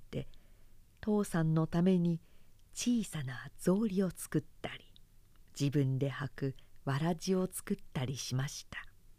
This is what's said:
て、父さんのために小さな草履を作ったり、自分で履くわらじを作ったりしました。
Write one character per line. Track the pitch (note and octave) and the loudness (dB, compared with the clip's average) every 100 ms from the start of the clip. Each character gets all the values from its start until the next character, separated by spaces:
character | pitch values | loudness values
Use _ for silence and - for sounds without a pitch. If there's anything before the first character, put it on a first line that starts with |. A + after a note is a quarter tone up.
| - | -8
て、 | C#3 C3 - - - - - - - | -8 -8 -12 -18 -20 -20 -20 -20 -6
父 | - G#3 | 2 2
さ | G3+ F3 | 2 2
ん | D#3+ | 4
の | D#3+ D#3+ | 4 4
た | E3+ | 4
め | F3+ F#3 | 6 6
に | E3+ E3 - - - - - | 4 0 -4 -20 -20 -20 -16
小 | - B3 A#3+ | -4 0 2
さ | F#3+ D#3+ | 0 -4
な | C3 B2+ - - | -6 -8 -10 -2
草 | - | 2
履 | F#3+ A3+ F#3 F#3 | 4 2 2 0
を | - | -2
作 | - D3+ | -2 -2
っ | - - | -2 -12
た | - | -12
り、 | - - - - - - - - - | -12 -16 -20 -20 -20 -20 -20 -12 -2
自 | C#3 | 2
分 | D3 C3+ C3 | 4 2 2
で | C#3 | -2
履 | B2+ C#3+ | -4 -8
く | - C#3 - - - - | -4 -6 -6 -16 -10 -4
わ | C3+ | 0
ら | E3 E3+ | 0 0
じ | F#3 F#3 | 2 0
を | F#3 | 0
作 | - - | -4 -4
っ | G3+ - | -4 -4
た | - B2+ | -4 -2
り | C3 | -4
し | - B2+ | -2 -2
ま | C#3 | -2
し | - - | -6 -10
た。 | - - - - | -12 -12 -18 -20